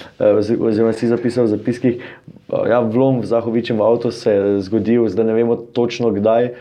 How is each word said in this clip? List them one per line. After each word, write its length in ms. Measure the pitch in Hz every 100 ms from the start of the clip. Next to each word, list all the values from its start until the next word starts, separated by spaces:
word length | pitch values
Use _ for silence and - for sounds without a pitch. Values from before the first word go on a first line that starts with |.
| - -
eh, 160 | 104 104
oz-, 160 | 101
oziroma 420 | 117 113 107 113
si 140 | 110 117
zapisal 400 | 117 120 123 117
v 60 | 104
zapiskih. 480 | 127 120 127 - - - - - -
Ja, 300 | - 101 120
vlom 400 | 113 117 135 127
v 40 | 101
Zahovičev 540 | 117 113 113 117 110
avto 300 | 107 120 120
se 200 | 117 113
je 280 | 101 101 101
zgodil, 460 | 92 110 104 120 113
zdaj 180 | 95 113
ne 80 |
vemo 220 | 113 117 117
točno 560 | - 123 120 - 117
kdaj. 400 | 101 107 117 123 123